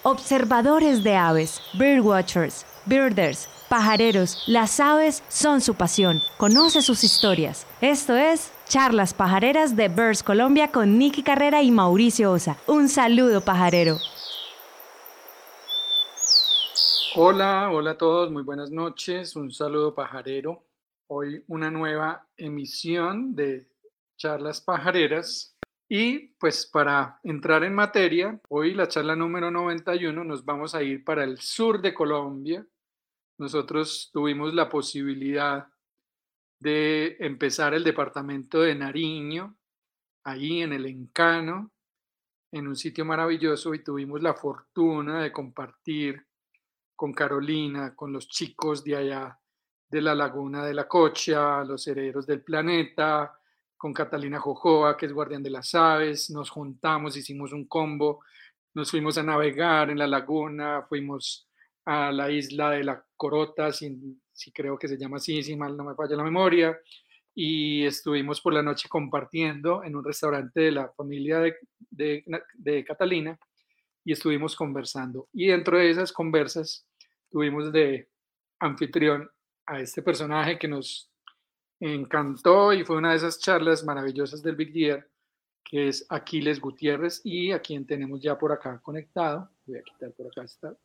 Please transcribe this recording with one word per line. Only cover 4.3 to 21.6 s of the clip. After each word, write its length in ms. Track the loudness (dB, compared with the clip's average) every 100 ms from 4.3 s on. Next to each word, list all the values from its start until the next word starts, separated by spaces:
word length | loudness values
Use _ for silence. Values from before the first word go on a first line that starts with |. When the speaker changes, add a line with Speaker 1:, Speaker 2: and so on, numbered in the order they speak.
| 0 2
Speaker 1:
las 320 | 4 4 4
aves 420 | 6 6 4 2 -6
son 320 | 2 4 4
su 140 | 4
pasión. 440 | 2 2 4 4 4 -2 2
Conoce 440 | 6 6 6 6
sus 220 | 4 4
historias. 640 | 4 6 4 4 0 -4 -14 0
Esto 380 | 2 2 2 4
es 340 | 4 2 -2 -14 0
Charlas 460 | 4 6 4 2
Pajareras 600 | 2 4 4 4 4 4
de 120 | 4 4
Birds 360 | 4 4 4
Colombia 480 | 2 4 6 6 6
con 260 | 4 6 6
Nicky 240 | 6 2
Carrera 400 | 2 4 4 6
y 80 | 6
Mauricio 640 | 6 6 6 6 6 4
Osa. 260 | 4 0 -4
Un 240 | 2 4 6
saludo 520 | 6 6 6 6 4
pajarero. 580 | 2 4 4 6 4 2 -4 -10 -12 -12 -14 -18 -20 -20 -20 -20 -20 -20 -20 -20 -20 -20 -6 -4 0 0 -2 -4 4 4 6 2 2 0 2 2 0
Speaker 2:
Hola, 540 | 6 6 6 2 2 0
hola 200 | 0 -2
a 60 | 0
todos, 320 | 2 2 0
muy 100 | -4
buenas 300 | -8 -10 -8
noches. 640 | -6 -8 -8 -8 -8 -8
Un 160 | -10 -12
saludo 420 | -6 -4 0 0
pajarero. 680 | -2 -8 -10 -8 -6 -6 -10 _ _ _ _
Hoy 380 | _ -8 -8 -10 -10
una 220 | -6